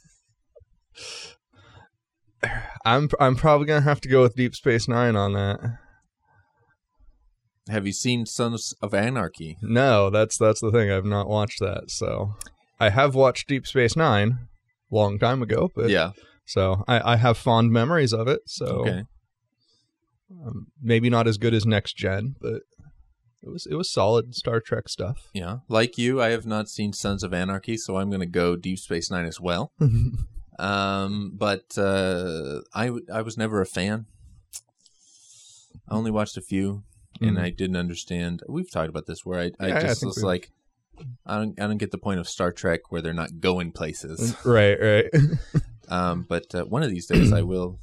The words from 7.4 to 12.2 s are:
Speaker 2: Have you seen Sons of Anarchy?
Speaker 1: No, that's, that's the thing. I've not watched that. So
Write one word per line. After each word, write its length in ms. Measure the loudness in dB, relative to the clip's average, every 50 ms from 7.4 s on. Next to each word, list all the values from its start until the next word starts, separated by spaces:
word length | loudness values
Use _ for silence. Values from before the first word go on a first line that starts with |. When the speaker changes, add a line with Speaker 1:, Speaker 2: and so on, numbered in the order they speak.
| _ _ _ _ _ -4
Speaker 2:
Have 160 | -4 -2 -2
you 80 | -2 -4
seen 320 | -2 0 0 0 0 -2
Sons 480 | -4 -4 -2 -2 -2 -2 -4 -6 -10 -10 -8
of 120 | -6 -2 0
Anarchy? 640 | 0 0 0 0 -2 -4 -4 -6 -10 -14 -14 -12 -10
Speaker 1:
No, 480 | -4 0 2 4 4 6 6 4 4 4
that's, 280 | 4 2 2 2 0 2
that's 240 | 4 4 2 2
the 100 | 0 2
thing. 200 | 2 2 4 2
I've 140 | 2 0 0
not 240 | 0 0 -2 -2 0
watched 300 | 0 -2 -2 -2 -4 -4
that. 320 | -4 -4 -4 -6 -10 -10
So 440 | -8 -6 -4 -4 -4 -4